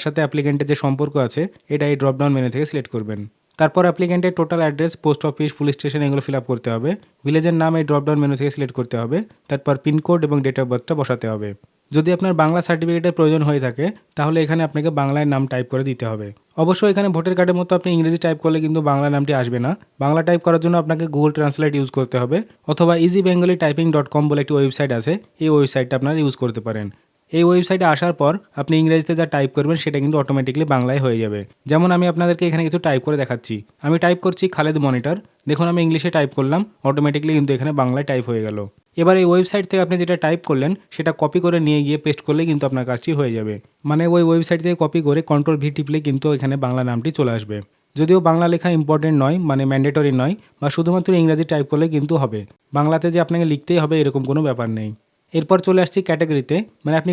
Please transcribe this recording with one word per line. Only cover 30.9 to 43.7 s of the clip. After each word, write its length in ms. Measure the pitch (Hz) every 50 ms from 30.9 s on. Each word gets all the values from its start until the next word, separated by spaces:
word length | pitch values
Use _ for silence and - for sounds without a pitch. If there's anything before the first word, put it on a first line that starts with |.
| 131 139 135
হয়ে 140 | 131 117 113 113
যাবে। 180 | 107 104 104 98 - _ _ - 135
যেমন 180 | 147 160 175 180 180
আমি 100 | 175 180 180 160
আপনাদেরকে 320 | 165 175 175 175 170 180 170
এখানে 140 | 160 160 165
কিছু 120 | 160 151 175 175
টাইপ 140 | 156 143 131 127
করে 100 | 151 151 143 135
দেখাচ্ছি, 320 | - 123 117 - - 113 104 104 _ _ _ -
আমি 100 | 143 165 165 175
টাইপ 140 | 175 180 175 -
করছি 200 | 185 180 - - 185 180
খালেদ 220 | - 151 151 156 156 143
মনিটর, 320 | 139 127 123 120 143 170 208 - _ _ _ - 139
দেখুন 180 | 151 143 170 170 175
আমি 80 | 175 170
ইংলিশে 240 | 165 160 160 - 165 -
টাইপ 140 | 160 143 131 - -
করলাম, 220 | 135 131 147 180 208 214 _ _ - 135
অটোমেটিক্যালি 440 | 139 147 147 147 143 147 147 156 156 151
কিন্তু 120 | 143 139 139
এখানে 140 | 123 131 151 151 143
বাংলায় 260 | 131 127 123 135 143 139
টাইপ 140 | 139 127 117 120
হয়ে 120 | 120 113 110
গেল। 120 | 107 107 104 101 101 - _ _ _ - -
এবার 140 | 165 175 185 190 185
এই 40 | 175
ওয়েবসাইট 340 | 175 180 185 180 - 208 190 185
থেকে 120 | - 190 180
আপনি 120 | 170 185 180 175
যেটা 140 | 165 180 175 -
টাইপ 160 | 156 165 175 - -
করলেন 220 | 151 131 131 156 196 - _ _ -
সেটা 160 | - 156 160 156 -
কপি 180 | 156 151 - 180 170
করে 140 | 175 170 170 160
নিয়ে 140 | 151 151 147 143
গিয়ে 120 | 143 151 147 147
পেস্ট 160 | 151 143 - -
করলে 160 | - 147 156 165 165
কিন্তু 140 | 156 143 139 135
আপনার 160 | 135 131 123 123
কাজটি 200 | 123 117 - - 160 143
হয়ে 140 | 143 123 113
যাবে। 180 | 110 110 107 104 104 - _